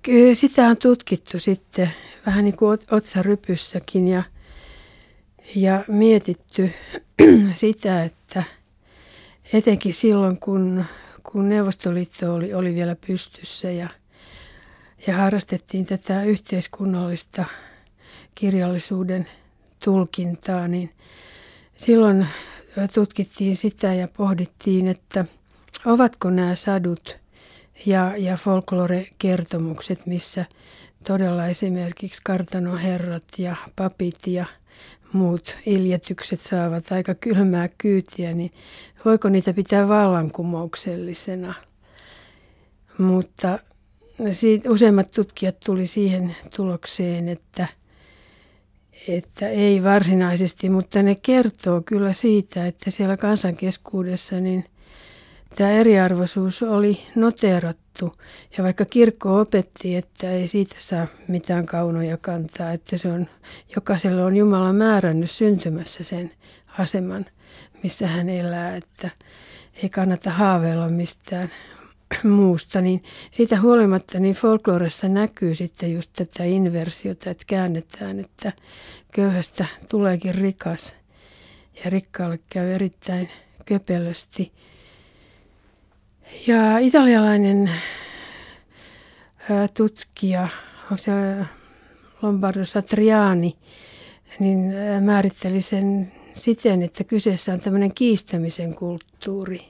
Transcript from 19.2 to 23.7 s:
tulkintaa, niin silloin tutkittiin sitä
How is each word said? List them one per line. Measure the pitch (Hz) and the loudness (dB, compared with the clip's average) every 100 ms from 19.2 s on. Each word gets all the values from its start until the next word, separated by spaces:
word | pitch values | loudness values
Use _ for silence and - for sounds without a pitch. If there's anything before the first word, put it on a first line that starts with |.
| 165 - _ _ _ _ | -6 -14 _ _ _ _
tulkintaa, | - 190 175 - 175 175 - 180 175 | 0 2 0 -4 -6 -6 -4 -4 -2
niin | 175 175 _ _ - - - - - _ - | -4 -6 _ _ -20 -20 -20 -20 -20 _ -6
silloin | - 226 214 196 165 - - - - - 202 | 4 6 6 4 2 -4 -18 -20 -12 -6 -2
tutkittiin | - 202 - 196 - 196 185 | 0 0 -2 -8 -2 -2 0
sitä | 214 | -4